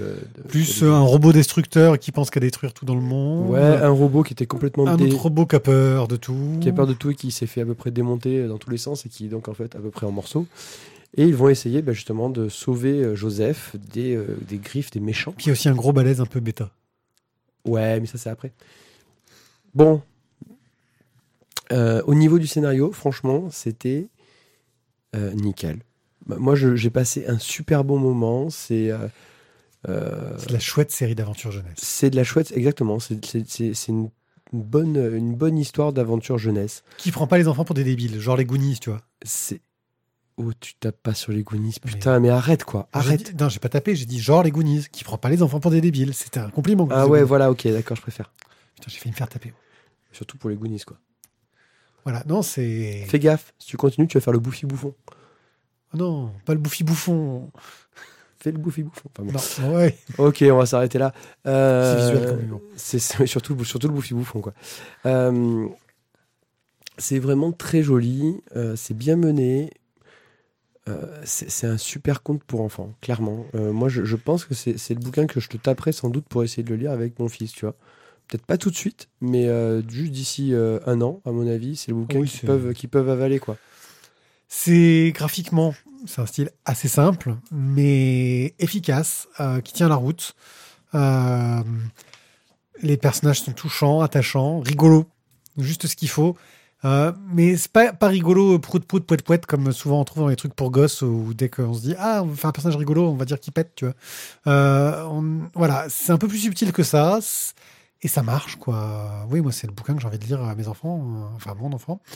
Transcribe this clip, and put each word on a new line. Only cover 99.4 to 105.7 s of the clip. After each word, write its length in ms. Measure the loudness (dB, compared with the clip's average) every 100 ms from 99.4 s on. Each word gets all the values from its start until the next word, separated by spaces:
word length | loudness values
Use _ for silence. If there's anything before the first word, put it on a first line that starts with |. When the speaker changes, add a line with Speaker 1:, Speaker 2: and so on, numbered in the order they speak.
| 0 0 0
Speaker 2:
souvent 260 | -2 0 0
on 40 | 0
trouve 180 | 0
dans 60 | 0
les 60 | 0
trucs 160 | -4
pour 180 | -4 0
gosses, 300 | 4 4 2
où 320 | -2 -2 -4 -2
dès 140 | -4
qu'on 240 | -2 -4
se 80 | -2
dit, « 140 | -4 -4
Ah, 220 | -2 -2
on 40 | -2
va 80 | -2
faire 140 | -4
un 40 |
personnage 240 | -2 -2 0
rigolo, 300 | 0 2 2
on 60 | 0
va 100 | -4
dire 140 | -6
qu'il 120 | -4
pète », 200 | -4 -4 -4
tu 100 | -6
vois. 100 | -6 -14 -18 -18 -6 2
Euh, 560 | 6 6 4 2 0 -6
on, 360 | -4 -4 -4 -6 0
voilà, 320 | 2